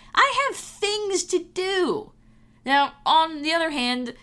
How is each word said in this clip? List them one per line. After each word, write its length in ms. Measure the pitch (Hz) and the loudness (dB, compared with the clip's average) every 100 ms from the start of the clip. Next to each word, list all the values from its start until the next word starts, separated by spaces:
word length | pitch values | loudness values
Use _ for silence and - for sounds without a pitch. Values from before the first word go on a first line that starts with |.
| - | -4
I 320 | - 554 494 554 | 2 2 2 -2
have 80 | - | -4
things 680 | - - 403 415 403 381 | -12 -6 -4 -2 -2 -2
to 160 | - 359 | -2 -4
do. 720 | 349 - 370 381 320 147 - - - - - _ | -4 -6 -2 0 0 -2 -6 -20 -20 -20 -20 _
Now, 300 | 247 277 285 - - | 0 2 2 -2 2
on 340 | 320 320 311 | 2 2 -2
the 120 | 302 | -2
other 180 | 339 320 | 0 0
hand, 420 | 294 247 247 240 - | -2 -2 -2 -6 -12